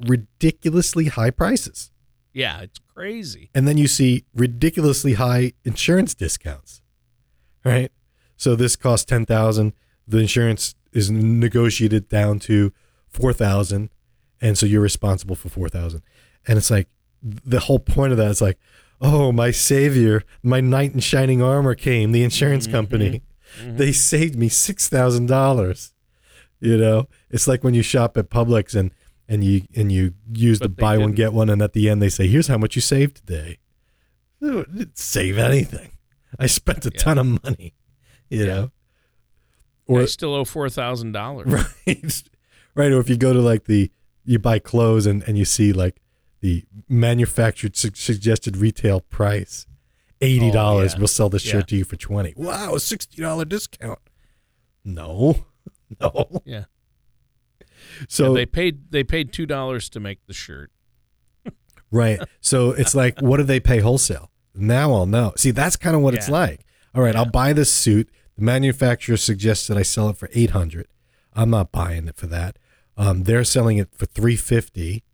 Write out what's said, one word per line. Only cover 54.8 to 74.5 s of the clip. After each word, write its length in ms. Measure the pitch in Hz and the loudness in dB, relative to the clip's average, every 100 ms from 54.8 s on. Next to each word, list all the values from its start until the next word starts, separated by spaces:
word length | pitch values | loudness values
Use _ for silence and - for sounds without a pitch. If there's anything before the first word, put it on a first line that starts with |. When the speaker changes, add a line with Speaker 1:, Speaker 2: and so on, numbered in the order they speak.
Speaker 1:
No. 640 | 101 85 80 95 135 160 - | -14 -12 -10 -2 0 0 -4
<laughs> 60 | _ - _ _ 107 | _ -20 _ _ -6
No. 400 | - - - 180 - | -6 -4 -6 -6 -10
Speaker 2:
Yeah. 180 | 113 101 _ _ _ _ _ _ _ _ _ _ _ - - 143 | -14 -16 _ _ _ _ _ _ _ _ _ _ _ -20 -20 -12
Speaker 1:
So 200 | - 135 | -2 0
Speaker 2:
Yeah, 60 | |
they 120 | 127 123 | 0 -2
paid, 440 | - 180 143 - | -4 -4 -6 -6
they 120 | 147 | -6
paid 260 | 135 165 135 | -4 -4 -6
two 140 | - | -8
dollars 460 | 156 139 131 127 - | -8 -8 -6 -8 -10
to 100 | - | -12
make 200 | 101 98 _ | -14 -14 _
the 60 | |
shirt. 380 | 95 - 69 73 _ _ _ _ _ _ _ | -18 -16 -18 -20 _ _ _ _ _ _ _
<laughs> 80 | - - _ _ _ | -20 -20 _ _ _
Speaker 1:
Right. 280 | 113 113 104 - _ | 0 0 -2 -6 _
So 300 | - 131 123 | -2 0 0
it's 240 | 135 123 | 0 0
like, 260 | 135 127 - | 2 0 0
what 160 | 135 139 | 0 2
do 60 | |
they 180 | 139 131 | 2 0
pay 200 | - 120 | 2 2
wholesale? 500 | 107 131 - 92 - _ _ | 2 0 -2 -6 -12 _ _
Now 400 | 95 104 123 147 | -6 0 2 2
I'll 100 | 113 | 2
know. 300 | 90 110 117 - | 2 0 0 0
See, 140 | 135 | 0
that's 260 | 117 156 - | 2 -2 -2
kinda 220 | 175 156 | 0 2
what 160 | 139 | 2
it's 140 | 120 139 | 0 -2
Speaker 2:
Yeah. 40 | |
Speaker 1:
like. 300 | 151 147 76 _ _ _ | -2 -2 -4 _ _ _
All 80 | 127 | 0
right, 120 | 123 | 2
I'll 100 | 113 117 | 2 0
Speaker 2:
Yeah. 40 | |
Speaker 1:
buy 220 | 123 131 | 0 2
this 180 | 151 139 | 2 2
suit. 380 | - - 104 113 _ _ - | 2 2 2 0 _ _ -4
The 60 | |
manufacturer 760 | 110 131 135 123 127 120 - 113 | 0 2 0 0 0 0 -2 -2
suggests 480 | - 101 107 104 - | 0 -2 0 -2 -2
that 100 | 101 | -2
I 60 | |
sell 260 | 98 - 107 | -2 -2 -2
it 80 | 101 | -4
for 140 | 95 | -6
eight 180 | 117 117 | 0 0
hundred. 360 | 95 85 82 - _ _ _ _ | 0 -4 -8 -14 _ _ _ _
I'm 160 | - 113 | -2 0
not 200 | 113 92 | 0 0
buying 360 | - 87 82 82 | -4 -4 -4 -8
it 80 | - | -10
for 100 | 87 | -10
that. 300 | 85 90 - _ _ _ - | -6 -8 -10 _ _ _ -2
Um, 280 | 101 92 | 0 0
they're 200 | 90 117 | 2 2
selling 320 | 120 131 113 104 | 2 2 2 0
it 140 | 98 | -2
for 120 | - - | -6 -8
three 300 | - 113 113 | 0 0 0
fifty. 680 | - | 0